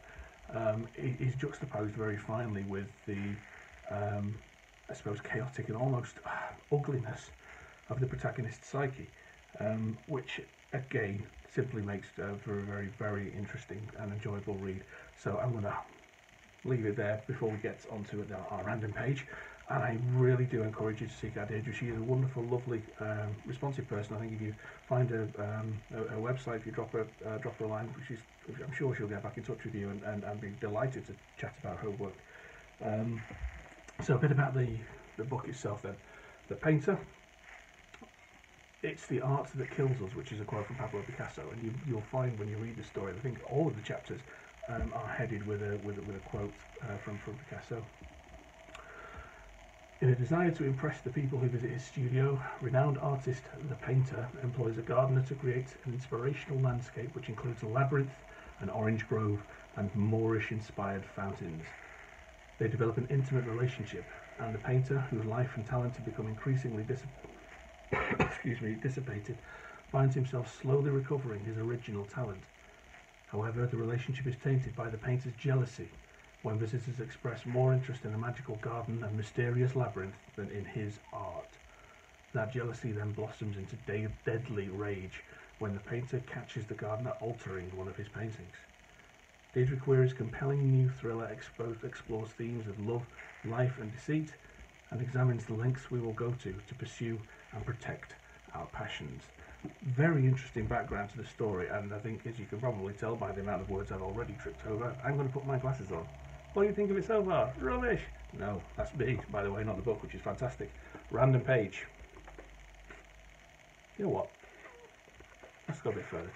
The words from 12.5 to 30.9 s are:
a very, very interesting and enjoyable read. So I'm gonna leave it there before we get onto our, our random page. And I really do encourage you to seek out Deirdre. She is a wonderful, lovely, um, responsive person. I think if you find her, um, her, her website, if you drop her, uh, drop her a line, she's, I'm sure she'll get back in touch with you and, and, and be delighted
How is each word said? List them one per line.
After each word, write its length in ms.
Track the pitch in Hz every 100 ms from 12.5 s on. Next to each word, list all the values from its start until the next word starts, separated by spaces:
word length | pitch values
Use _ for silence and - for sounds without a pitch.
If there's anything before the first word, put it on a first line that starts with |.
| 101
a 20 |
very, 280 | 101 101 98 -
very 340 | 107 101 98 101
interesting 520 | 101 - - 101 104 -
and 140 | 104
enjoyable 420 | 104 104 101 104
read. 280 | 95 98 95 - - - -
So 220 | 104 101
I'm 140 | 123
gonna 240 | 113 98 - - - - - - - - -
leave 200 | 123 123 107
it 100 | 104
there 260 | 104 107 -
before 240 | - 113
we 80 | 107
get 260 | 107 98 -
onto 340 | 110 101 104 95
our, 260 | 92 - 101
our 60 |
random 280 | 101 107 107
page. 340 | 113 120 135 - - - - -
And 120 | 135
I 140 | 113 113 123
really 320 | 127 127 127
do 180 | 127 113
encourage 380 | 110 110 110 107
you 60 | 110
to 60 |
seek 240 | - 110 107
out 100 | 101
Deirdre. 240 | 107 110
She 140 | 107 120
is 100 | 110
a 60 |
wonderful, 400 | 117 127 131 127
lovely, 400 | 117 123 123 110 - -
um, 340 | 107 107 104 104 127
responsive 420 | 131 139 127 123
person. 260 | 104 104
I 60 | 107
think 140 | 113
if 80 | 107
you 120 | 107 107 - - -
find 220 | 127 120
her, 180 | 113 107 -
um, 420 | 104 110 110 107 -
her, 160 | 113 110
her 120 | 110
website, 380 | 117 127 120 110
if 100 | 110
you 60 |
drop 200 | 117 110
her, 140 | 113 110 - 110
uh, 120 | 107
drop 200 | 117 -
her 60 |
a 40 | 110
line, 200 | 107 113 131 -
she's, 120 | 117 - - - 127
I'm 100 | 139
sure 200 | 147 139
she'll 140 | 117 104
get 140 | 101
back 160 | 104 -
in 40 |
touch 220 | 117 113
with 100 | 113
you 140 | 107 101
and, 140 | 101
and, 200 | 104 104
and 160 | 104 107
be 140 | 101 101
delighted 460 | 107 107 131